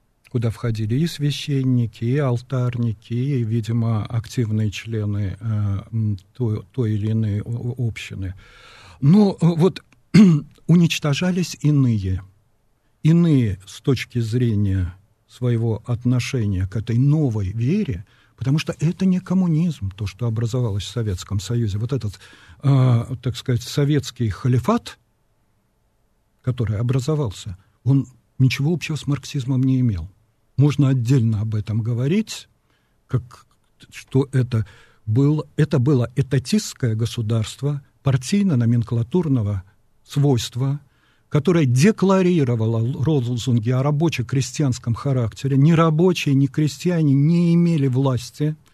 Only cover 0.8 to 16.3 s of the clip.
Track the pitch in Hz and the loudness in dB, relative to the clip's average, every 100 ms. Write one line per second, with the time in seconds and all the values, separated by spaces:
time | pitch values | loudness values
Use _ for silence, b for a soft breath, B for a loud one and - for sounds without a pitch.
0.8 | 107 123 165 - 147 139 - 139 131 127 | -2 0 -2 -2 -4 -4 -4 -2 2 0
1.8 | 113 - 117 139 139 120 - 131 123 120 | 0 -4 -2 0 0 -2 -2 -4 -2 -2
2.8 | 117 107 - 117 135 135 110 117 107 117 | -4 -4 -6 -4 -2 -2 0 -2 -2 -2
3.8 | 113 110 - 120 - - 110 110 107 - | 0 -2 -2 -6 -4 -4 -2 0 -2 -4
4.8 | 113 113 104 104 101 92 113 107 101 98 | -8 -6 -4 -4 -4 -6 -4 -2 -2 -4
5.8 | - 113 107 101 - - 120 107 - - | -6 -4 -2 -4 -8 -6 -4 -4 -6 -4
6.8 | 110 107 107 110 107 104 - 120 120 120 | -2 -2 -2 -2 -2 -2 -4 -6 -6 -4
7.8 | 120 - - 101 95 95 B B B B | -6 -6 -12 -10 -10 -12 B B B B
8.8 | B B 139 202 202 - 165 165 180 - | B B 6 6 6 4 2 4 2 0
9.8 | - _ _ - 196 151 - - - 175 | -10 _ _ 8 8 6 0 -6 2 4
10.8 | 165 - 151 139 180 180 170 - 147 143 | 4 2 -2 0 -2 -2 -4 -2 0 4
11.8 | 127 107 92 92 - _ _ _ _ _ | 2 2 -2 -4 -6 _ _ _ _ _
12.8 | _ _ 156 170 170 139 110 92 - - | _ _ 2 4 4 2 2 -4 -12 -6
13.8 | - 127 - 120 113 123 117 104 101 95 | -2 -2 -2 -4 -2 0 0 0 0 0
14.8 | 87 87 _ _ _ - 123 117 117 110 | -2 -8 _ _ _ -6 -2 -2 -2 -4
15.8 | - 120 123 123 123 | -6 -4 0 0 -2